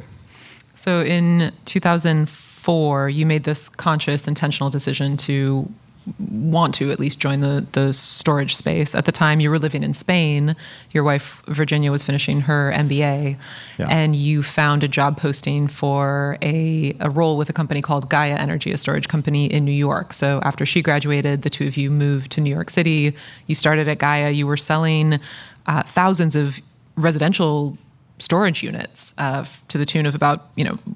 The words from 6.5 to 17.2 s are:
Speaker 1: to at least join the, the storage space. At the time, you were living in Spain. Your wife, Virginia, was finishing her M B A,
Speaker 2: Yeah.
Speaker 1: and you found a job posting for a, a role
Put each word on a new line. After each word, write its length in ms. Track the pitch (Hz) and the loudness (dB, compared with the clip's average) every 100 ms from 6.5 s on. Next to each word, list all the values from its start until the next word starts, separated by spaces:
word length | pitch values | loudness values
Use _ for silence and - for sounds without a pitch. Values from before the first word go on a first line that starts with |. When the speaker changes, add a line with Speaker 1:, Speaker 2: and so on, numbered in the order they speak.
| 160 165 113 | 2 2 2
Speaker 1:
to 140 | 139 | -2
at 80 | - | -2
least 180 | 139 - | -2 -2
join 220 | 139 139 | -2 0
the, 240 | 143 143 139 | 0 0 -2
the 180 | - 139 | 0 2
storage 640 | 135 - - - 147 139 - | 2 0 0 2 0 0 -2
space. 400 | - 165 147 - | 0 0 0 0
At 80 | 147 | -2
the 60 | |
time, 300 | - 156 156 | 2 2 4
you 80 | 147 | 2
were 100 | 156 | 2
living 240 | 151 139 | 0 -2
in 100 | 147 | -2
Spain. 600 | 147 - 180 160 147 147 160 - - - | -4 0 2 2 2 0 -2 -8 -20 -4
Your 120 | 156 | 0
wife, 380 | 147 139 - - - | 2 2 -2 -12 -8
Virginia, 440 | 147 151 151 143 | -2 0 2 2
was 100 | 143 | 0
finishing 380 | - 143 - 147 | 0 -2 0 0
her 300 | 135 147 139 | 2 2 2
M 160 | 147 147 | 2 2
B 160 | 139 | 2
A, 340 | 147 139 147 135 - - - - | 2 0 -2 -4 -10 -18 -14 -6
Speaker 2:
Yeah. 100 | 87 | 0
Speaker 1:
and 260 | 160 156 147 | 2 2 2
you 260 | 143 151 | 2 0
found 440 | 139 - 151 147 143 | 0 0 2 2 2
a 20 | |
job 300 | 139 143 143 | 2 0 0
posting 500 | 151 139 - 143 143 | -2 -2 -2 -2 -2
for 720 | 147 143 139 139 143 143 143 | -2 -2 0 0 0 -2 -4
a, 540 | 143 160 160 160 143 - | -2 0 0 0 -2 -2
a 80 | 151 | -2
role 260 | 143 | 2